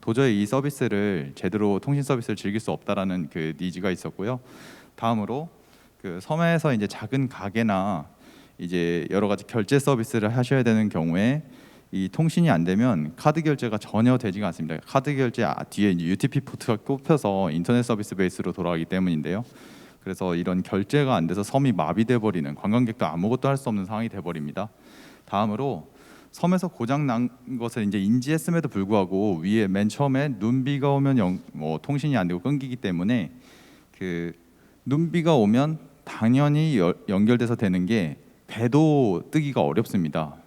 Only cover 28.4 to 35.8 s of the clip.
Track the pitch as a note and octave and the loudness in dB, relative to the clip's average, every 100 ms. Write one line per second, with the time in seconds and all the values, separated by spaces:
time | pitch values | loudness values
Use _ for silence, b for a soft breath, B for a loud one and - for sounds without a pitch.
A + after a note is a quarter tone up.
28.4 | F3 E3+ C#3+ G2+ G2 G#2+ F2+ F#2+ G#2 E2 | 0 -2 -2 -2 0 2 2 0 0 0
29.4 | F2+ A2 G2 G2 G#2+ - C#3+ C3 D3 G#2+ | 0 2 2 2 0 0 0 0 -2 -2
30.4 | A2 C3 C3 C#3+ C#3+ C#3 C#3 C3 F2+ F2+ | 0 0 0 0 0 2 2 2 2 -2
31.4 | - D2+ D#2 D#2 - C#3+ D3+ B2 F2+ F2 | -8 -8 -6 -4 -4 -2 0 0 0 -2
32.4 | B2+ C#3+ C3+ B2 G2+ E2+ F#2+ B2 D#2 B | -2 -2 -4 -6 -4 -2 0 0 -2 B
33.4 | B B B B B - F#2 E2+ E2+ - | B B B B B -10 -6 -6 -6 -10
34.4 | _ b b b - D3 E3 E3+ D#3+ D3 | _ b b b -4 -2 0 0 4 4
35.4 | G#2 A#2+ D3+ D#3 | 4 4 2 -2